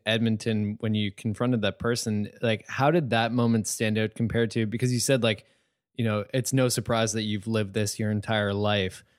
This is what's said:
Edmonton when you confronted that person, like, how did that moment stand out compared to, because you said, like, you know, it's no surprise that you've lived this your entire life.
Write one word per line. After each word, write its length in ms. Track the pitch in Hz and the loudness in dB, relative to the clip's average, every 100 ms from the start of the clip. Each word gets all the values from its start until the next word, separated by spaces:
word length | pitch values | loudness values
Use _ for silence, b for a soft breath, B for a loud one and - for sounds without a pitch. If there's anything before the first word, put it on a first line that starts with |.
| 107 | 0
Edmonton 720 | 113 117 107 117 107 104 107 | 2 2 0 0 0 -2 -2
when 160 | 110 107 | -2 0
you 160 | 104 | -2
confronted 500 | - 113 101 123 120 | -4 -6 -2 0 0
that 160 | 101 - | 0 -2
person, 540 | 117 120 113 104 104 - | -2 -2 -2 -2 -4 -4
like, 240 | 117 107 - | -2 -2 -4
how 220 | - 143 | 0 2
did 220 | 170 127 | 2 2
that 200 | 113 117 | 0 2
moment 360 | 123 117 113 - | 2 2 2 0
stand 320 | - 110 107 | -2 0 0
out 160 | 110 - | 0 -2
compared 340 | 113 117 113 | -2 0 0
to, 140 | 117 110 | 0 -2
because 260 | 113 123 | 0 0
you 80 | 120 | 0
said, 220 | - 131 | 2 2
like, 240 | 113 98 - _ _ _ _ | 2 0 -6 _ _ _ _
you 100 | - 113 | -4 0
know, 180 | 104 101 | 0 -2
it's 200 | 131 - | -4 0
no 160 | 131 127 | 2 2
surprise 440 | 120 110 113 113 | 2 0 0 0
that 80 | 110 | 0
you've 220 | 107 104 113 | -2 -4 -2
lived 280 | 110 98 107 | -2 0 -2
this 240 | 101 - | -2 -2
your 100 | 107 | -2
entire 420 | 104 113 110 101 | -2 0 0 0
life. 500 | 101 104 104 92 - - | 0 2 2 0 -6 -18